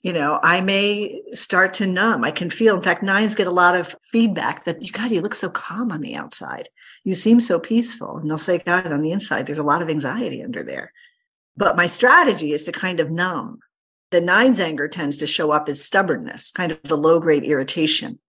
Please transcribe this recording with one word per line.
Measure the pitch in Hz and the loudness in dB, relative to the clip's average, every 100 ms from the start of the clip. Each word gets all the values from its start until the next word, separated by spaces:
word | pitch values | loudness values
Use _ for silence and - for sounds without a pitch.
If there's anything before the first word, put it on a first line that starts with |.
you | 185 | -2
know, | 170 147 151 | -2 0 2
I | 165 180 | 4 4
may | 190 196 202 208 208 - - | 2 2 2 -2 -4 -8 -12
start | 240 - 175 185 277 | -10 0 2 2 0
to | 196 | -2
numb. | 180 220 170 | 2 0 2
I | 117 | -2
can | - 175 | -4 -8
feel, | - 226 190 | 2 2 4
in | |
fact, | 185 175 | 0 0
nines | 196 196 214 214 | 0 2 0 0
get | 185 | 0
a | |
lot | 180 180 180 | 4 4 4
of | 170 - | -2 -12
feedback | - 226 226 170 120 - - | -2 2 2 0 -4 -4 -8
that, | 165 | -8
"You, | 202 | -10
God, | - 240 | -6 -2
you | 196 | -2
look | 196 - | -2 -6
so | 180 | -6
calm | - - 180 247 | -8 -10 -6 -6
on | 156 | -6
the | 143 - | -8 -10
outside. | - - 69 64 - _ - - | -10 -10 -10 -12 -14 _ -20 -10
You | - 185 | -4 0
seem | 214 233 | 4 4
so | 233 170 | 4 -2
peaceful." | - 226 233 - - - | 2 0 0 -8 -10 -8
And | 151 | -4
they'll | 156 | -4
say, | - 170 | 0 -2
"God, | 175 180 180 | 2 0 0
on | 143 | -2
the | 156 | 0
inside, | 196 - 131 147 | -2 -2 -4 -4
there's | 151 | -4
a | |
lot | 147 151 | 0 0
of | 160 | 0
anxiety | 151 131 214 165 - | -2 -4 -4 -6 -8
under | - 120 | -10 -10
there." | - 67 - _ _ _ _ _ _ - | -10 -12 -12 _ _ _ _ _ _ -2
But | 202 170 | 0 2
my | 175 | 0
strategy | - 247 330 294 170 151 | 4 6 8 6 2 -2
is | 151 | -4
to | 175 | -4
kind | - 185 170 | -6 -4 -2
of | 156 | -2
numb. | 165 185 160 - - _ _ _ _ _ | -2 -2 -4 -10 -16 _ _ _ _ _
The | 175 | 0
nine's | 175 196 254 220 | 4 4 6 4
anger | 170 147 151 | 0 -4 -6
tends | 170 147 143 | -4 -6 -4
to | 147 | -4
show | - 156 | -2 2
up | 151 151 | 0 0
as | 143 | -6
stubbornness, | - 196 190 135 80 - - | 0 0 0 -2 -6 -10 -8
kind | - 175 | -4 -4
of | 160 143 | -6 -2
a | 151 | 2
low-grade | 156 165 165 147 | 4 4 4 2
irritation. | - 143 160 - 151 - - - | 2 0 0 -2 0 0 -4 -14